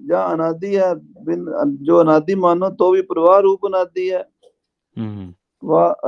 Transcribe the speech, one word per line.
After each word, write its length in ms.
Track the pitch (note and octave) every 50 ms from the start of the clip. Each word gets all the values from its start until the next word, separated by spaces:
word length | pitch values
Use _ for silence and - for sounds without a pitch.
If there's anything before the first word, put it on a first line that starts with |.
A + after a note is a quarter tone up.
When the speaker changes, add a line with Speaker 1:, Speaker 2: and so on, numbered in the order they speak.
| -
Speaker 1:
ਜਾਂ 260 | C#3+ E3 F#3 F#3+ F3+
ਅਨਾਦਿ 460 | E3+ D#3+ E3 E3 E3 D#3+ F3 G3+ G3 G3
ਹੈ, 160 | F#3+ F#3 F3 D#3 D#3 D3+ _ -
ਬਿਨ-, 560 | - D3+ E3+ F3 F3 E3 D#3 - - D3 C#3 C#3
ਜੋ 200 | C#3 D3 E3 E3+
ਅਨਾਦਿ 340 | E3+ D#3+ D#3 D#3 D#3 D#3+ G3 G3
ਮਾਨੋ, 340 | F3+ F3 F3 F3 F#3 F#3+
ਤੋ 200 | F#3+ - F3 F#3
ਵੀ 120 | F#3 F#3+ F#3
ਪ੍ਰਵਾਹ 380 | - F3+ E3 E3 F3 F#3 G3
ਰੂਪ 260 | G3+ G3 G3 F#3+ G3 G3+
ਅਨਾਦਿ 440 | F#3+ F#3 F3+ F3+ E3 F3+ F#3 F#3
ਹੈ। 120 | F#3 F3+ F#3+ - _ _ _ _ _ _ _ _ _ _ _ _ _ -
Speaker 2:
ਹੂੰ। 360 | A2+ G#2+ G#2 G2+ F#2+ F2+ F2+ _ _ _ _ _ -
Speaker 1:
ਵਾ 320 | D3 D#3 D#3+ E3+ E3+ E3 - -